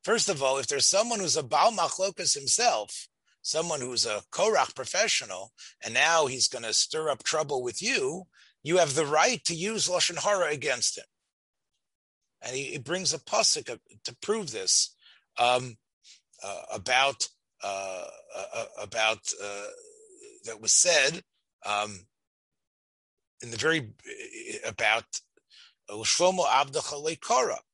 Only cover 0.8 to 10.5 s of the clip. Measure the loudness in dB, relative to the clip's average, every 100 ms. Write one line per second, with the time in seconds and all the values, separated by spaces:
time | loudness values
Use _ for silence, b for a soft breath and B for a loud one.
0.8 | 4 4 2 0 0 0 2 4 4 4
1.8 | -2 0 -4 -2 -2 -2 0 2 4 2
2.8 | -2 -10 -16 _ _ _ -4 -2 0 -2
3.8 | -2 -2 0 -2 -6 0 2 4 2 -2
4.8 | -6 0 2 0 -2 -10 -10 _ B B
5.8 | -4 2 4 4 2 2 -2 -2 -2 0
6.8 | 0 -2 -2 -2 0 -2 0 -2 -2 -4
7.8 | -2 0 -2 -4 -12 b b b 0 4
8.8 | 4 2 2 4 4 2 -4 -4 -4 -2
9.8 | 0 0 0 0 0 2 0